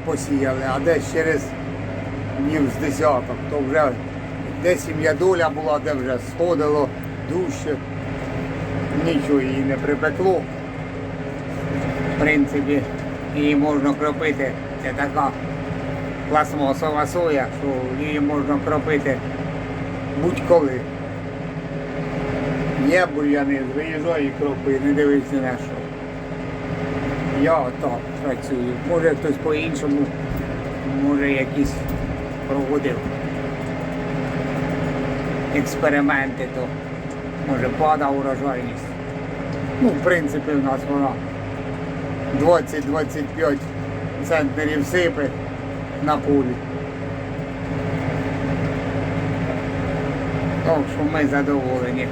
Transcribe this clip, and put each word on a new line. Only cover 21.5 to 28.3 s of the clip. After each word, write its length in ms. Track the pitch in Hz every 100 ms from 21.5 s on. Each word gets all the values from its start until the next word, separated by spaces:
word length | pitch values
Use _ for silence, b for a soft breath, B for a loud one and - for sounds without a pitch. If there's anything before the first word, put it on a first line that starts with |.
| - - - - - 160 - - 135 139 - 156 - 135
Є 180 | 180 170
бур'яни, 460 | 143 147 143 139 135 127 135
виїжджай 480 | 160 156 160 160
і 80 | 139 135
кропи, 400 | 143 131 139 135
не 80 | 139
дивись 400 | 143 147 143 123
ні 80 | 139
на 80 | 131
що. 280 | 123 - - - - - - - - - - - - - - - 147 131 135
Я 140 | 147 160
отак 420 | 127 127 135 120 - -
працюю. 480 | 143